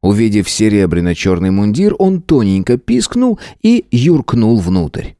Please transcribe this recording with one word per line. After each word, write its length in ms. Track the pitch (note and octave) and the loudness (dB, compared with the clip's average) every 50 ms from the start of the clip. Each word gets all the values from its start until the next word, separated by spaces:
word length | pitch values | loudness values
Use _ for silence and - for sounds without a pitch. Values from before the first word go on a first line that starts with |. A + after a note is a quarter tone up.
Увидев 460 | - F#2+ G2+ G#2 A2+ A2 G2+ G#2 F#2+ - | 0 0 2 2 2 2 2 0 -2 -2
серебряно-чёрный 1000 | - - G#2+ A2 G#2 G#2 G2 F2 D#2+ E2+ F2 F2 F2 - - G2+ F#2 F2 F#2 F#2+ | -2 0 0 2 2 2 2 2 0 0 0 -2 -2 -2 -2 -2 -2 0 0 0
мундир, 460 | F#2+ G2 G2+ G#2+ G#2 C#3 F#3+ G#3 - - | 0 0 0 0 0 0 0 0 0 0
он 240 | F#3+ F#3+ F#3+ F3+ | 0 0 0 -2
тоненько 560 | E3 - D#3+ C3+ A2 G2 F#2+ F#2+ F#2 - B2 B2 | -2 0 0 2 2 2 0 0 0 0 -2 -2
пискнул 640 | _ - A#3 B3 - - - A#3+ B3+ B3+ A3 - - - - _ - | _ -2 -2 -2 -2 -2 -2 -2 0 0 -2 -4 -8 -20 -20 _ 0
и 220 | A3 A#3+ A#3+ - _ | 2 2 2 0 _
юркнул 680 | - B2 B2 D#3+ F3 D3+ - - - B2 A2 A2 A#2 A2 | -2 0 2 2 2 2 0 -2 -2 0 2 2 2 2
внутрь. 540 | F2+ E2+ F#2 F#2 E2+ D2 - - - - - | 0 0 0 0 -2 -2 -6 -10 -12 -12 -16